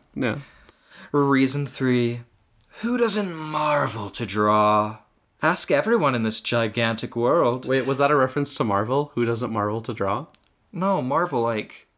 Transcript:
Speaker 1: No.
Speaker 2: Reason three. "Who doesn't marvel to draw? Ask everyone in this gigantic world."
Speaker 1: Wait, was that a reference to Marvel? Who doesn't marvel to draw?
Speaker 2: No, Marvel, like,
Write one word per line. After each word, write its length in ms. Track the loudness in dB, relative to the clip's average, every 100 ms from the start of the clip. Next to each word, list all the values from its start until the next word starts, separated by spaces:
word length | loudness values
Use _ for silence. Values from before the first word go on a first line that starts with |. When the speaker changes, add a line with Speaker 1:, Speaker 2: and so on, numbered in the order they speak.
| _ -4
Speaker 1:
No. 260 | -2 -4 -8 -20 -20 _ _ -20 -4
Speaker 2:
Reason 520 | 0 4 4 2 0
three. 580 | -6 -2 0 2 0 -4 -10 _ _ _ _ -8
"Who 160 | -2 0
doesn't 340 | 2 0 -2
marvel 760 | -6 -6 -2 0 0 0 -4 -8
to 160 | -8 -4
draw? 720 | 0 2 4 4 4 0 -6 _ _ _ _
Ask 300 | -2 0 2
everyone 440 | 2 2 2 2 0
in 80 |
this 160 | -2 -2
gigantic 760 | -2 0 0 0 -2 -2 -6
world." 520 | -2 2 4 2 0 0
Speaker 1:
Wait, 180 | 0 0
was 120 | 2
that 120 | 2
a 60 | 4
reference 380 | 2 0 -2 0
to 80 |
Marvel? 480 | 0 0 0 -2 -2
Who 100 | 0
doesn't 280 | 0 0 -2
marvel 280 | -2 -2 -2
to 120 | -6
draw? 320 | -4 -2 -2 -6 _ _ _ _
Speaker 2:
No, 280 | -4 -2 0
Marvel, 400 | 0 0 0 0
like, 460 | 0 -2 -6 -12 -20